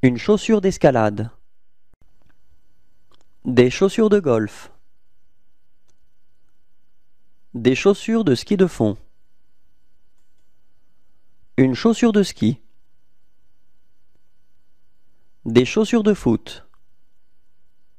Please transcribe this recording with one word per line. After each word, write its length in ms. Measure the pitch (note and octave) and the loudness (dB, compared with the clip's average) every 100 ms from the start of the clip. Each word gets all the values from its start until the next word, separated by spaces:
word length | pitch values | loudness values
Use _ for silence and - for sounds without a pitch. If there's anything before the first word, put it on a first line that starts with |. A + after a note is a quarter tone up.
Une 140 | C3 A#2+ | 2 0
chaussure 420 | - G#3 - A3 | -2 -2 0 0
d'escalade. 680 | F#3+ F#3 D#3 B2+ G#2+ G#2 A2+ - - - - - - - - - - - - - - - - - - - - - | 0 2 2 2 0 -2 -10 -12 -20 -20 -20 -20 -20 -20 -20 -20 -20 -20 -20 -20 -20 -20 -20 -20 -20 -20 -20 -14
Des 260 | - B2 B2 | -4 4 4
chaussures 400 | - G3 - G#3+ | 4 -2 0 2
de 80 | G3+ | 2
golf. 540 | D#3+ A#2 G#2+ - - - - - - - - - - - - - - - - - - - - - - - - - - - - - - | 0 -2 -2 -8 -20 -20 -20 -20 -20 -20 -20 -20 -20 -20 -20 -20 -20 -20 -20 -20 -20 -20 -20 -20 -20 -20 -20 -20 -20 -20 -20 -20 -18
Des 220 | A#2+ A2+ C3 | -4 2 2
chaussures 480 | G3 G3+ - A3+ | 2 0 -2 -2
de 100 | G3+ | 0
ski 220 | B2 - G3+ | 0 -2 0
de 100 | F#3 | 0
fond. 320 | - A2 G2+ - - - - - - - - - - - - - - - - - - - - - - - - - - | 0 -2 -2 -12 -20 -20 -20 -20 -20 -20 -20 -20 -20 -20 -20 -20 -20 -20 -20 -20 -20 -20 -20 -20 -20 -20 -20 -10 2
Une 180 | C3 | 2
chaussure 380 | B2 A3+ A3+ A#3+ | 2 0 2 2
de 120 | G#3 | 2
ski. 360 | F#3+ - A2 C3 - - - - - - - - - - - - - - - - - - - - - - - - - - - - | -2 -2 -2 -2 -10 -20 -20 -20 -20 -20 -20 -20 -20 -20 -20 -20 -20 -20 -20 -20 -20 -20 -20 -20 -20 -20 -20 -20 -20 -20 -20 -16
Des 200 | - A2+ | 0 0
chaussures 380 | B2+ - A3 A#3+ | 2 -2 -2 0
de 120 | G#3+ | 0
foot. 520 | G3+ - G#2+ - - - - - - - - - - - - - - - | -2 -2 -4 -6 -20 -20 -20 -20 -20 -20 -20 -20 -20 -20 -20 -20 -20 -20